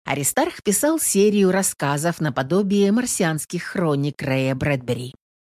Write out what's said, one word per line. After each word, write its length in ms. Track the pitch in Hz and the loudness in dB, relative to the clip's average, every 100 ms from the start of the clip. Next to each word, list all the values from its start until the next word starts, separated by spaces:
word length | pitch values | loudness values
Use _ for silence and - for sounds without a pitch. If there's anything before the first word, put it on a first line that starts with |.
| - | -6
Аристарх 560 | 139 139 247 349 - | -4 -2 0 -2 -2
писал 380 | - 196 294 320 | -2 0 2 0
серию 520 | - 196 208 208 190 | 0 4 4 4 4
рассказов 680 | 185 190 - 143 143 170 165 | 2 0 -2 -2 0 -2 -2
наподобие 720 | 156 123 131 185 196 202 196 | -2 -2 0 0 2 2 4
марсианских 720 | 220 247 - 170 156 - 175 | 2 0 0 0 -2 -4 -8
хроник 580 | - - 165 139 143 - | -6 -2 0 0 -2 -4
Рэя 340 | 139 131 131 131 | -2 0 0 -2
Брэдбери. 580 | 147 135 123 120 127 - _ _ _ | -2 -2 -2 -6 -8 -16 _ _ _